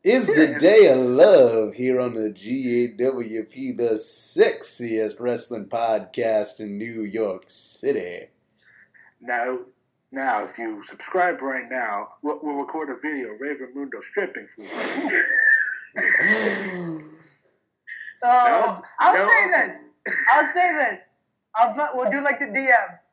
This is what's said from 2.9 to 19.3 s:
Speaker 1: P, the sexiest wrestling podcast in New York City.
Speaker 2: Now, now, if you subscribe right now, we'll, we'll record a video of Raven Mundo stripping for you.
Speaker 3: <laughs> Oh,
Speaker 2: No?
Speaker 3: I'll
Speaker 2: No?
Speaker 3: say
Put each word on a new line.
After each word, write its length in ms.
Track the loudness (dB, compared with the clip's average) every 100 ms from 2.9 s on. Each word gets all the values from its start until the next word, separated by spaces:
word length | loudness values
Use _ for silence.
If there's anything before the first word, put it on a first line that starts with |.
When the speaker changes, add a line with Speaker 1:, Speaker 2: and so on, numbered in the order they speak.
| -2 -2 -2 -8 -8
Speaker 1:
P, 300 | -10 -10 -10
the 220 | -4 -2 -2
sexiest 1200 | -2 -4 -4 2 2 2 -10 -8 -6 -4 -4 -6
wrestling 460 | -6 -6 -6 -10 -8
podcast 960 | -6 -2 -2 -4 -6 -2 -2 -4 -10
in 160 | -12 -10
New 240 | -10 -8
York 400 | -8 -4 -4 -6 -10
City. 800 | -10 -10 -6 -4 -4 -6 -12 -16 _ _ _ _ _ _ _ _ _
Speaker 2:
Now, 460 | -6 -4 -2 -6 -10 _ _ _ _
now, 340 | -6 -2 -2 -4
if 120 | -10
you 240 | -10 -10
subscribe 580 | -14 -14 -6 -2 0 -2
right 280 | -6 -8 -8
now, 440 | -8 -6 -6 -8 _
we'll, 180 | -8 -6
we'll 200 | -6 -8
record 280 | -8 -8 -10
a 60 | -8
video 380 | -8 -8 -10
of 80 | -10
Raven 320 | -10 -10 -12 -12
Mundo 240 | -12 -12
stripping 480 | -8 -6 -6 -10 -16
for 140 | -20
you. 640 | -14 -8 -6 -4 -2 -2 0 2 2 2 0 -8 -12 -4
Speaker 3:
<laughs> 1160 | 0 2 2 2 0 -2 -6 -8 -8 -10 -12 -20 _ _ _ _ _ _ -20 -18 -18 -4
Oh, 240 | 4 6 6 4 0 -4
Speaker 2:
No? 60 | -12 2
Speaker 3:
I'll 140 | 4
Speaker 2:
No? 140 | 4
Speaker 3:
say 240 | 4